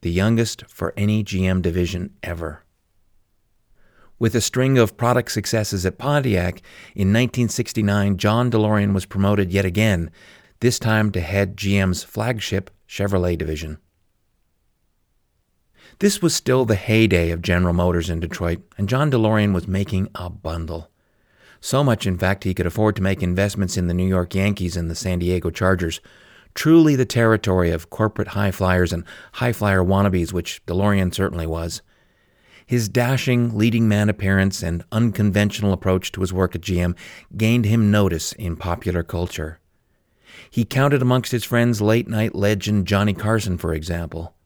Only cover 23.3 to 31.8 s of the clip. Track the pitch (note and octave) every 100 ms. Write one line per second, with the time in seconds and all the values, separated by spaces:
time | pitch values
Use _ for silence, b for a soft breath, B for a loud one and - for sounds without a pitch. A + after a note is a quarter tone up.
23.3 | F2+ G2+ G2 F#2+ - F2 F2 F#2 F#2 F2
24.3 | F#2+ G2 G2+ F2+ F2+ E2+ E2 F#2 F2+ F2
25.3 | F2+ F2+ - F#2+ F#2+ F2 D#2+ B B B
26.3 | B B - D3 E3 D#3 C#3 B2+ A#2+ A2+
27.3 | A2 - F#2 F2 E2 - - G#2+ - G2
28.3 | G2+ G2+ F#2 F#2 F2+ F2 F2 F2 B B
29.3 | - B2 A2+ G#2 F#2+ F2+ F#2+ G2+ F#2 D#2+
30.3 | F#2 E2+ - - F2 G2+ G2+ F#2 F2 F#2+
31.3 | E2+ D#2+ E2 E2+ -